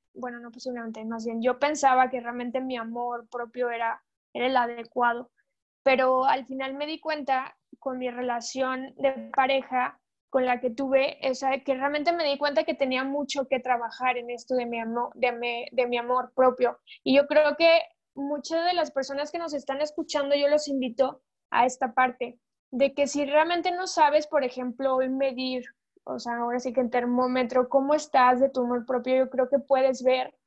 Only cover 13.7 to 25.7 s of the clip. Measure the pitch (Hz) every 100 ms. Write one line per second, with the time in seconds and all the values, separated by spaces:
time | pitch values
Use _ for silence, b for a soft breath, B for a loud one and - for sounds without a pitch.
13.7 | 240 233 - 254 247 240 240 - 254 240
14.7 | 233 226 233 240 - 247 240 240 233 247
15.7 | 240 247 240 240 254 247 - 254 247 247
16.7 | - _ B - 269 285 294 294 294 330
17.7 | 330 - _ _ - 277 294 - 330 339
18.7 | 359 302 269 262 277 285 339 330 294 -
19.7 | 269 302 302 320 294 277 285 285 294 294
20.7 | 269 254 233 262 - _ _ _ - 247
21.7 | 254 262 240 254 247 240 - _ _ _
22.7 | 247 277 277 277 285 285 294 320 349 349
23.7 | 349 370 349 294 302 302 311 254 254 247
24.7 | 240 269 262 262 262 269 247 262 254 247